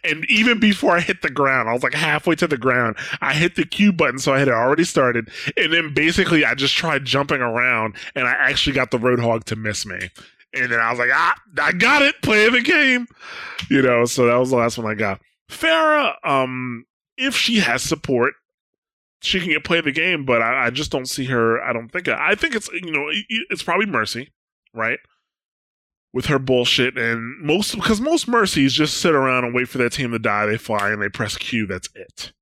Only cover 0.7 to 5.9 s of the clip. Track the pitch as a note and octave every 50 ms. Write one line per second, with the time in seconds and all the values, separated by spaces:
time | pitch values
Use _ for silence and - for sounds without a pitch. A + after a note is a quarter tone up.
0.7 | G3+ - - - F3 E3+ E3+ - G3+ - - D#3 C3 D3 C#3+ C3+ C3+ C3 A#2 A2+
1.7 | A#2 B2 C3 B2+ B2+ D3 E3 D#3 D3+ D3+ - F3+ E3 D#3 F3+ E3 D3+ B2 A2 C3
2.7 | B2 B2 A#2+ A2+ A2 - - - - - - C#3+ C3+ D3+ E3+ F3 - - D4+ -
3.7 | - - G3+ G#3 F#3 D#3+ D#3+ C3 B2 C3+ C3 C#3+ C3+ C3+ C#3 C3+ A#2+ A2+ A#2 C3
4.7 | D3 D#3+ E3 - - D#3 C3+ B2 A#2+ A#2 A2+ - - - - - - - G3+ D#3
5.7 | D#3+ E3+ E3 D3+